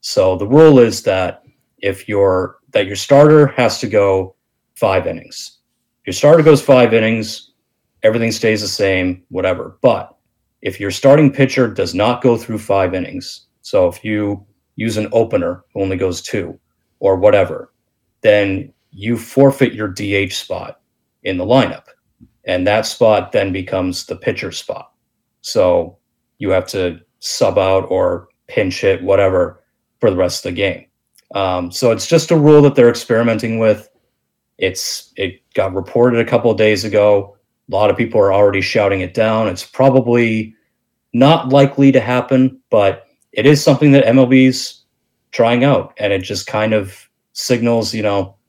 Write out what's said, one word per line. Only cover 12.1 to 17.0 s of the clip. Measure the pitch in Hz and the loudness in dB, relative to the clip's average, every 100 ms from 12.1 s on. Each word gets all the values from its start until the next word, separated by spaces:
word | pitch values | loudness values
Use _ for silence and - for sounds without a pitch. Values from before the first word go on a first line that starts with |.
| 120 | 0
go | 131 113 | 0 0
through | - 110 | -4 -12
five | - 98 92 | -4 -2 -2
innings, | 92 87 92 - - _ _ | -4 -8 -12 -16 -20 _ _
so | - 104 90 | -6 0 0
if | 87 107 | -2 -8
you | 107 104 101 _ _ _ - | -4 -4 -6 _ _ _ -10
use | 113 107 | -6 -6
an | 107 | -2
opener | 117 113 104 85 90 _ | -2 0 -2 -4 -8 _
who | 107 | -8
only | 98 92 | -6 -4
goes | 95 90 | -4 -6
two | - 110 85 82 _ _ _ | -8 -8 -8 -14 _ _ _
or | _ | _